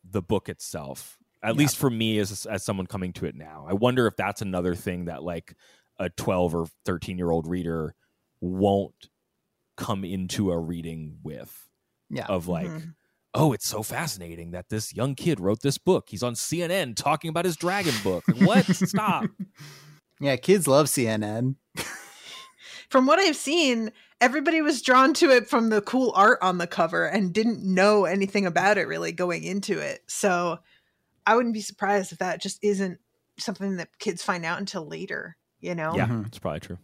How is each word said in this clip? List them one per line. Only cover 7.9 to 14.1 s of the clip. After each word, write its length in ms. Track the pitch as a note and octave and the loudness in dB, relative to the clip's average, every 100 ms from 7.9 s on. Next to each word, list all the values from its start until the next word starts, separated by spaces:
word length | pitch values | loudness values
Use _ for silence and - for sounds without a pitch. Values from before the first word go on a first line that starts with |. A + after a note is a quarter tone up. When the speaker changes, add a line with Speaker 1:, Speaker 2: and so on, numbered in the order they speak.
| - _ _ _ _ | -10 _ _ _ _
Speaker 1:
won't 680 | F2+ F#2 G2+ G2 G2 _ - _ _ _ _ _ _ - | -6 0 2 2 -2 _ -20 _ _ _ _ _ _ -12
come 280 | - G2 | -6 -4
into 460 | F#2 F#2+ F2+ - G2 | -4 -6 -6 -2 0
a 80 | E2+ | -2
reading 600 | E2 E2+ E2 D#2+ D#2 - | -4 -8 -8 -10 -12 -14
with. 460 | D2+ C2+ - - - _ _ _ _ | -14 -14 -16 -20 -20 _ _ _ _
Speaker 2:
Yeah. 160 | - - | -10 -4
Speaker 1:
Of 220 | F#2+ E2+ | -4 -2
like, 200 | E2+ E2+ | -4 -4
Speaker 3:
Mm-hmm. 200 | D#2+ D#2+ - _ _ _ | -8 -14 -20 _ _ _
Speaker 1:
"Oh, 180 | - D#3 | 0 2
it's 140 | A2 - | 2 -4
so 160 | G#2+ | -6
fascinating 680 | A2 B2 E3 | -6 -6 -6